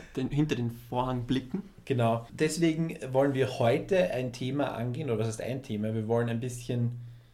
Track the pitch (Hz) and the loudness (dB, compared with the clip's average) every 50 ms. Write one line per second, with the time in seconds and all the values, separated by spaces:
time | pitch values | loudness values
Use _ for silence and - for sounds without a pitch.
0 | - - - 131 131 - 143 143 151 147 143 123 120 117 120 - - - 127 123 | -16 -8 -4 -4 -2 0 2 2 2 2 2 0 -2 -2 -4 -6 -10 -6 -4 -2
1 | 127 131 127 123 117 123 127 131 127 - - 196 - - - - - - 131 120 | 0 0 -2 -2 0 0 0 0 0 -2 -6 -6 -6 -8 -16 -20 -4 -2 2 4
2 | 117 113 113 117 117 - - - 156 156 156 175 165 165 156 156 165 160 - - | 4 4 2 2 -2 -8 -2 0 0 0 2 2 2 2 4 2 0 -2 -2 -6
3 | - 131 127 131 143 143 131 131 127 120 - - 123 117 131 160 - - 196 185 | -6 0 2 4 4 4 4 2 2 2 2 2 4 4 4 2 2 2 2 4
4 | - - - 127 127 123 117 - 131 127 139 147 139 - - 104 120 123 123 160 | 4 2 2 -2 -2 -4 -4 -4 -4 -2 0 0 -2 -2 -2 -4 -4 -4 -4 -4
5 | 160 135 113 107 110 113 110 - - 110 131 127 - - 110 104 107 110 110 113 | -2 0 0 0 0 -2 -2 -4 -4 -4 -4 -6 -4 -4 -4 -2 -2 0 0 -2
6 | 107 107 117 117 120 117 117 117 120 123 123 - - - 123 120 120 120 120 - | 0 2 2 2 2 0 -2 -2 -4 -4 -6 -8 -6 -4 -2 0 0 0 -2 -4
7 | - - - - - - | -10 -14 -16 -18 -20 -20